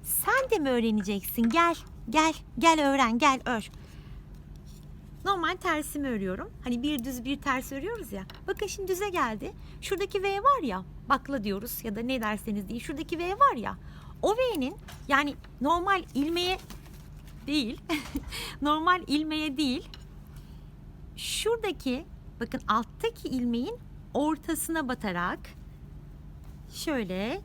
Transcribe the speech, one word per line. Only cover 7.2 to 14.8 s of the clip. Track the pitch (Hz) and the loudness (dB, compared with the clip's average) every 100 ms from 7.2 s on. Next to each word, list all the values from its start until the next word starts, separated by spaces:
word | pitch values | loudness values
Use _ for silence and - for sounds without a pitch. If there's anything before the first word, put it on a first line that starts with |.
bir | 240 277 | -4 -2
ters | 285 254 262 | 0 0 -2
örüyoruz | 277 339 466 254 | -6 -4 -4 -6
ya. | 196 190 - - | -8 -8 -10 -4
Bakın | 392 392 | -2 -2
şimdi | - 370 | -4 -2
düze | 359 403 | 0 0
geldi. | 349 254 220 320 - - - | 2 0 0 -6 -10 -14 -12
Şuradaki | - 370 392 403 | -2 0 0 0
V | 392 392 | 0 4
var | 494 539 | 6 6
ya, | 294 190 180 - - | 2 -2 -4 -12 2
bakla | 262 269 277 | 2 2 -2
diyoruz | 208 196 233 - | 0 -2 -4 -6
ya | 226 208 | -4 -4
da | |
ne | 233 262 | 0 0
derseniz | 220 214 226 208 185 | 0 -2 -2 -4 -4
deyin. | 233 | -6
Şuradaki | - 285 311 330 | -6 -6 -4 -2
V | 349 | -2
var | 415 554 302 | 6 6 6
ya, | 196 190 - - - - | -4 -6 -12 -14 -14 0
o | 330 | 2
V'nin | 440 508 392 254 403 | 4 2 2 -2 -4